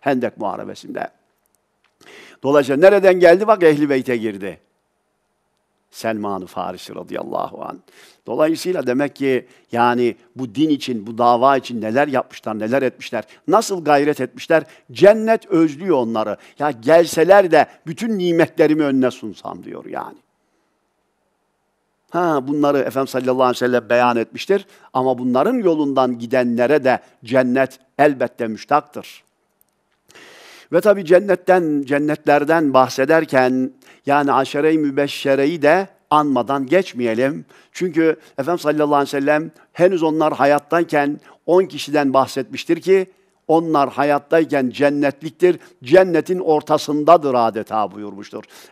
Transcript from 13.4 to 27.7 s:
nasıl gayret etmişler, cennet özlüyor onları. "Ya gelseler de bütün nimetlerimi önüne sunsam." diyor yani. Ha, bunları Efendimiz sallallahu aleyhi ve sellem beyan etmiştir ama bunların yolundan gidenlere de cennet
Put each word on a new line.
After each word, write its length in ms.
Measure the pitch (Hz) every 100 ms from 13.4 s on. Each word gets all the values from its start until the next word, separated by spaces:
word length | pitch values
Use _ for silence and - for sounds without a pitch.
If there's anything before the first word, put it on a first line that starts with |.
| -
nasıl 360 | 190 233 190
gayret 360 | 151 143 147 143
etmişler, 440 | 127 - - 160 147 - _
cennet 540 | 120 185 220 220 226 -
özlüyor 500 | 165 160 139 190 147
onları. 400 | 113 113 107 101 - _
"Ya 120 | 147
gelseler 800 | 120 113 165 165 - 165 202 185
de 160 | 156 127 - -
bütün 320 | 160 233 208
nimetlerimi 640 | 180 165 160 - 156 156
önüne 280 | 147 135 127
sunsam." 540 | - 110 87 - 87
diyor 200 | - -
yani. 320 | - - - - _ _ _ _ _ _ _ _ _ _ _ _ _ _ _ _ _ _ _
Ha, 380 | 170 175 147 131
bunları 300 | 147 147 143
Efendimiz 320 | 127 127 131
sallallahu 320 | 131 127 127
aleyhi 80 | 127
ve 80 | 120
sellem 300 | 123 123 107
beyan 280 | 120 123 117
etmiştir 500 | 113 117 - 196 196 _ _
ama 260 | 131 127 123
bunların 360 | 127 123 165
yolundan 640 | 262 185 156 143 135 127 117
gidenlere 640 | 117 131 123 117 120 151
de 160 | 131 117 - _
cennet 540 | 113 131 127 127 131